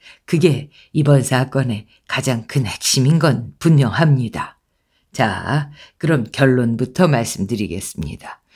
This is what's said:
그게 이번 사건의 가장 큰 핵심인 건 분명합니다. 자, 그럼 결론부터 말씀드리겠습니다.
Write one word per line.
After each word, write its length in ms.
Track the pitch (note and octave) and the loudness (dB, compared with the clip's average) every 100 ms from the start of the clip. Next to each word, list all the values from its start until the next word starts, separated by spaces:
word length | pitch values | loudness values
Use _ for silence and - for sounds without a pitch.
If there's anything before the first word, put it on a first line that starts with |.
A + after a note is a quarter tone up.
| - - | -20 -20
그게 460 | - E3 F3 C3 - _ _ | -4 2 2 2 -4 _ _
이번 300 | D3+ C#3+ C#3 | 0 4 4
사건의 640 | A#2 B2+ C3 C#3 B2 G#2 - _ - | 4 0 0 -2 -2 -4 -10 _ -10
가장 400 | - C3+ A#2+ - | -6 -4 -4 -4
큰 180 | C#3+ G#2 | -4 -4
핵심인 540 | - - C#3 C3 E3 | -4 -2 0 2 4
건 340 | D#3+ A#2 A#2 - | 2 0 -4 -2
분명합니다. 1000 | E3+ D3 A#2+ F#2 D#3+ C3 A2+ F2 - - _ _ _ _ _ | 2 4 4 2 2 2 0 -6 -12 -16 _ _ _ _ _
자, 580 | - A2+ F#2+ E2+ C#3+ D3 - - _ | -2 -2 -2 -4 -4 -4 -12 -20 _
그럼 280 | D#3 D3+ A2 | -2 0 -2
결론부터 720 | - C3+ B2+ A#2 A#2 B2+ - F3 | 0 2 2 0 -2 -4 0 2
말씀드리겠습니다. 1400 | B2+ A2 - F#2+ A2+ F#2 F2 - - D2 - - - _ | 2 -2 -6 -6 -4 -6 -8 -10 -10 -10 -10 -16 -20 _